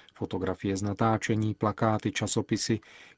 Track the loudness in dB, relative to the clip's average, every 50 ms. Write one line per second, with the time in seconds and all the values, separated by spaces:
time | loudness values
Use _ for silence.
0 | -10 -18 -12 -8 -8 -6 -4 -4 -2 -2 -4 -2 -2 -2 -2 0 -2 -2 0 2
1 | 4 4 4 2 2 0 0 0 0 0 -2 0 0 -2 0 2 2 2 2 2
2 | 0 -2 -4 -2 -4 -2 -2 -2 -2 0 -2 -2 0 0 -2 -2 -4 -10 -20 -20
3 | -20 -20 -20